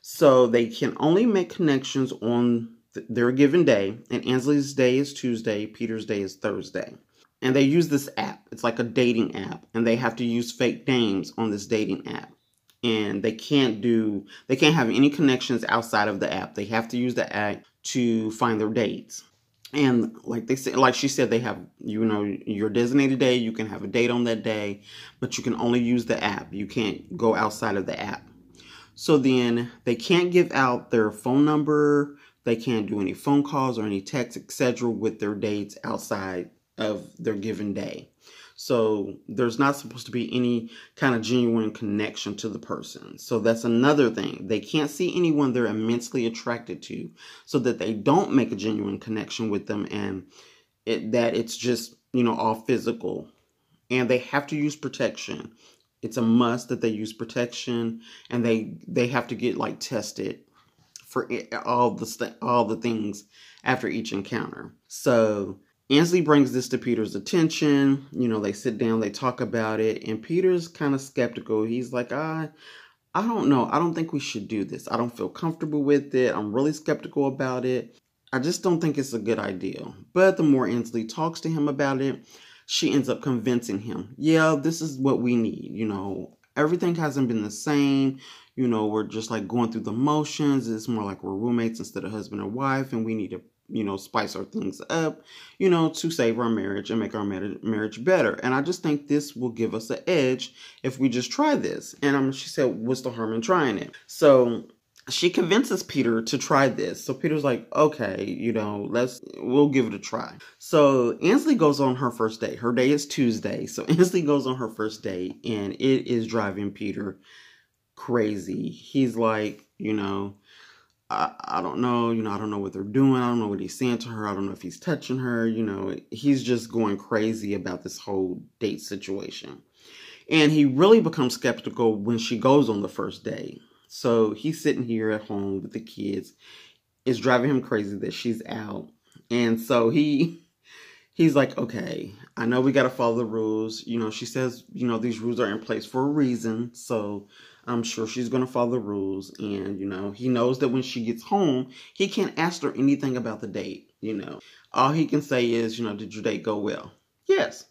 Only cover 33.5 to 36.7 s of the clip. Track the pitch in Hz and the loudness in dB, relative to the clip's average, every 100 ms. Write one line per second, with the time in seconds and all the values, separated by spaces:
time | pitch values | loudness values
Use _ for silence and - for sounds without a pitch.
33.5 | 147 131 113 107 98 - 139 117 - - | -2 -2 -2 -2 -4 -4 -4 -4 -8 -14
34.5 | - 127 117 120 101 110 110 104 101 107 | 0 0 2 -2 0 -2 -2 -4 -2 -2
35.5 | 104 98 - 110 104 - 104 95 90 - | -4 -6 -10 -8 -6 -4 -6 -4 -6 -8
36.5 | _ _ | _ _